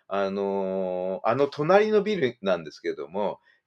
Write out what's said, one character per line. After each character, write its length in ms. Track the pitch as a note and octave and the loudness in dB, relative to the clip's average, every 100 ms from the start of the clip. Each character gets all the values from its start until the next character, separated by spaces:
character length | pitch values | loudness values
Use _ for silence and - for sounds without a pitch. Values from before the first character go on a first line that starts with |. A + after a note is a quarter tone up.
| - | -6
あ 220 | G2 G2 | -2 0
の 920 | G2 G2 G2 F#2+ F#2+ F#2 F2+ F#2 F#2 - | 0 -2 -2 -2 -2 -2 -4 -4 -2 0
ー、 40 | |
あ 60 | B2+ | 2
の 120 | C#3 | 0
隣 440 | - D3+ G3 G#3+ | 0 4 4 6
の 100 | G#3+ | 2
ビ 120 | G3 G3 | 2 0
ル 220 | B2+ - | -2 0
な 160 | G2 F2 | 0 0
ん 60 | |
で 80 | D#2 | -2
す 80 | - | -8
け 160 | E2+ D2+ | -6 -6
ど 140 | C#2+ | -6
も、 300 | F#2 G2 - _ _ | -4 -4 -6 _ _